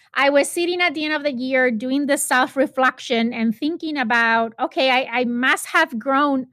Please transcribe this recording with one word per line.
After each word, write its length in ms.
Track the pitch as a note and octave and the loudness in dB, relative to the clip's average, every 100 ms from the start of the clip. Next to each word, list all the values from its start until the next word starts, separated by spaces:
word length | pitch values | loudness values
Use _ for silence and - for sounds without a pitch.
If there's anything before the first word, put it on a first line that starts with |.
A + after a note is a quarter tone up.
| _ | _
I 160 | - C#4 | 0 2
was 200 | C#4+ C#4+ | 4 2
sitting 320 | F4 F4 F4+ | -2 -4 0
at 120 | F4+ | -2
the 120 | D4 D4+ | -2 -4
end 80 | |
of 100 | D4+ | -2
the 80 | D4 | -4
year 400 | A#3+ C4 C4 B3+ | -4 -2 0 2
doing 360 | A3 B3+ C4+ C#4+ | 0 -2 -2 0
the 100 | D4 | 0
self-reflection 1120 | - B3+ B3+ C#4 C#4 - C4 C4 - A#3 A3+ | 2 2 2 0 -2 2 0 0 -4 0 0
and 240 | A#3+ A3+ A3 | 0 -2 0
thinking 420 | D4 F4 D#4+ D4 | -4 -4 -6 -4
about, 580 | A#3 A#3+ A#3 A3+ A3+ - | 0 2 4 2 0 -4
"Okay, 300 | C4+ E4+ C4 | -4 0 2
I, 300 | B3+ C4+ A#3 | 2 0 -2
I 60 | B3 | -2
must 420 | A#3+ C4 D#4 - | 0 0 -2 0
have 320 | F4 D#4+ A#3 | 0 0 -2
grown 480 | C4+ C4+ D4 C4+ - | -2 2 2 0 -4